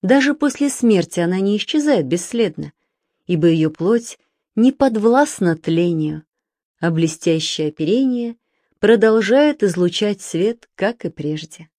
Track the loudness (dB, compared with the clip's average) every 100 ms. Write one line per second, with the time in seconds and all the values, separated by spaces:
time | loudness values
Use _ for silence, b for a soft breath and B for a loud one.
0 | 2 2 2 0 -2 -2 -4 0 2 2
1 | 0 -2 -2 0 0 -2 -2 -2 2 0
2 | 0 -4 -4 -2 -2 -4 -14 _ _ _
3 | _ _ -4 0 2 2 0 -2 0 0
4 | -2 -20 _ _ _ 2 2 2 0 2
5 | 2 2 2 0 -2 0 -2 0 0 0
6 | -4 -6 _ _ _ _ _ _ -4 0
7 | -2 -2 -2 -2 -2 -4 -6 -4 -2 0
8 | 0 -2 -6 -10 _ _ _ _ 2 4
9 | 4 2 2 4 4 2 -2 0 -2 0
10 | -4 -4 -8 -4 -4 -4 _ -6 -6 -4
11 | -12 -8 -6 -6 -10 -20 -20